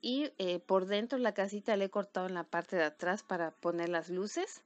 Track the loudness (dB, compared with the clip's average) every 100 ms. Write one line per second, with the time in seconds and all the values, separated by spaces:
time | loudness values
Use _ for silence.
0 | 0 0 -2 -2 -2 -2 2 2 4 0
1 | 0 0 0 0 -2 -2 0 0 2 -2
2 | -2 -4 -2 -4 -2 -4 -2 2 0 0
3 | -2 -2 -2 -2 -2 -2 -2 0 0 -2
4 | -2 -4 -2 -2 -4 -8